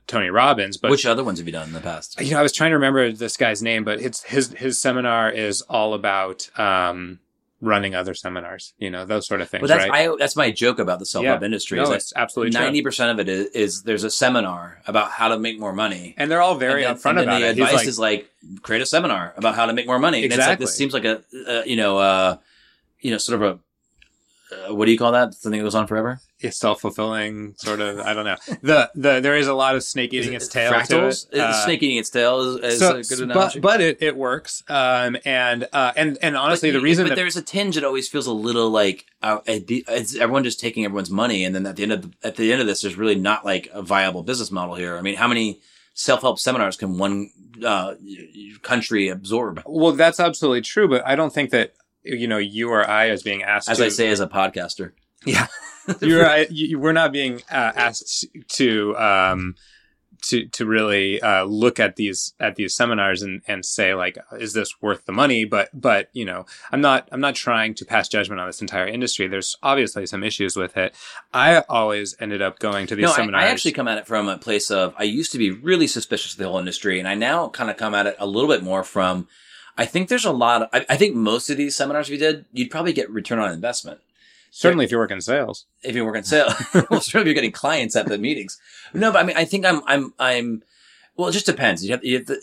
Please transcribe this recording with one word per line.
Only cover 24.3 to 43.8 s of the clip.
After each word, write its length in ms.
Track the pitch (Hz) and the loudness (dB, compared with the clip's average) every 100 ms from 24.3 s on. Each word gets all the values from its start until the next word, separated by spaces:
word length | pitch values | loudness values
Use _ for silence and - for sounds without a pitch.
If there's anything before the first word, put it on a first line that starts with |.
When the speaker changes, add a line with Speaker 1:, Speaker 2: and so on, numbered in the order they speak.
| _ - | _ -18
Speaker 2:
a, 180 | - 98 | -14 -6
uh, 60 | 104 | 0
what 80 | |
do 80 | 107 | 4
you 60 | 113 | 4
call 160 | 120 | 4
that? 200 | 123 120 | 4 2
Something 280 | - 110 107 | -2 -4 -2
that 40 | 107 | 0
goes 80 | |
on 140 | 107 107 | 0 0
forever? 320 | 110 113 127 _ - | -2 -4 -6 _ -10
Speaker 1:
A 80 | 120 | -8
self-fulfilling 1040 | - 113 107 107 104 110 110 107 107 104 101 | -2 -2 0 -4 -4 -4 -2 -4 -8 -12 -10
sort 220 | 107 107 | -6 -4
of, 200 | 104 101 | -4 -4
I 140 | 104 | -4
don't 120 | 107 107 | -2 -2
know. 120 | 92 | -4
<laughs> 160 | - - | -6 -6
The, 300 | 135 151 120 151 | 2 4 4 0
the, 240 | 139 131 | 2 2
there 160 | 139 147 | 2 2
is 120 | 139 | 2
a 60 | |
lot 220 | 135 135 135 | 2 2 2
of 80 | |
snake 300 | - 135 120 | -2 -4 -4
Speaker 2:
Is 120 | 123 120 | -4 -4
Speaker 1:
eating 80 | |
Speaker 2:
it 40 | 123 | -6
Speaker 1:
its 100 | - | -6
tail 240 | 131 120 | -2 2
to 60 | 117 | 2
Speaker 2:
fractals? 500 | 120 127 131 131 - | 2 2 2 -2 -4
Speaker 1:
it. 80 | 143 | -2
Speaker 2:
Uh, 40 | |
Speaker 1:
Uh, 220 | 117 110 104 | 0 2 2
Speaker 2:
snake 180 | 151 | 2
eating 140 | 143 120 | 0 0
its 120 | 107 | -2
tail 320 | 123 120 131 | 2 2 2
is, 320 | 127 127 123 | 0 -2 -2
is 60 | 117 | 4
Speaker 1:
so, 120 | 185 | 4
Speaker 2:
a 20 | |
good 180 | 127 117 | 2 -4
Speaker 1:
s-, 80 | 127 | -6
Speaker 2:
analogy. 400 | 127 151 190 - | 0 2 2 2
Speaker 1:
but, 120 | 151 | 2
but 80 | 220 | 4
it, 200 | 165 - | 2 2
it 140 | 156 135 | -2 0
works. 480 | 127 135 - - - | -2 -4 -6 -12 -2
Um, 500 | 143 127 127 123 123 139 | 2 4 2 0 -2 0
and, 420 | 127 123 120 123 | 2 2 0 -2
uh, 180 | 143 123 151 | 0 2 2
and, 220 | 156 139 | 0 0
and 160 | 165 139 | 0 2
honestly, 320 | 143 170 156 | 2 2 2
Speaker 2:
But 40 | |
Speaker 1:
the 60 | 139 | 2
Speaker 2:
you, 60 | 143 | 4
Speaker 1:
reason 200 | 170 170 | 4 4
Speaker 2:
but 40 | |
Speaker 1:
that 60 | 135 | 2
Speaker 2:
there's 200 | 180 175 | -2 -4
a 40 | |
tinge 340 | - 196 202 156 | -6 -2 0 0
that 80 | |
always 240 | 139 131 127 | 0 -2 -4
feels 200 | 147 123 | -4 -2
a 60 | |
little 360 | 110 113 117 113 | -2 0 2 4
like, 360 | 110 101 95 - - | 4 2 0 -10 -6
uh, 180 | 107 107 - | -2 -2 -2
it 220 | 107 92 | -4 -2
be-, 180 | 120 - | -4 -2
it's 280 | 120 113 127 | -4 -4 0
everyone 280 | 120 135 | 2 2
just 160 | 123 - | 0 -2
taking 260 | 117 110 104 | -6 -2 -4
everyone's 240 | 101 90 | -4 -4
money. 320 | 98 120 98 92 | 0 0 0 0
And 80 | |
then 120 | 95 98 | -2 -4
at 100 | 90 | -4
the 80 | |
end 80 | 101 | -2
of 100 | 104 | -2
the, 80 | 90 - 113 | -6 -10 -8
at 80 | - | 0
the 160 | 113 | 2
end 100 | 127 | 2
of 60 | 113 | 0
this, 140 | 95 | -2
there's 140 | 104 90 | -4 -2
really 200 | 110 98 | 0 2
not, 300 | 95 107 101 | 2 0 0
like, 240 | 92 - | -4 -4
a 80 | 101 | -10